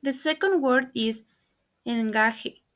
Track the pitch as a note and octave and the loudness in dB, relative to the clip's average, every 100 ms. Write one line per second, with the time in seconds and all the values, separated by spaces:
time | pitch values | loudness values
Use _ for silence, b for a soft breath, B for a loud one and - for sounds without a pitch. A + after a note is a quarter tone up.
0 | C#4 C4 D#4 D#4 G4 F#4 C4+ B3+ C4 - | 0 2 2 0 0 0 2 0 0 -4
1 | A3+ A3+ - _ _ _ _ _ - A#3 | -2 -2 -6 _ _ _ _ _ -6 -4
2 | A3 G#3+ A3 A3+ - - _ | -2 2 0 0 -12 -14 _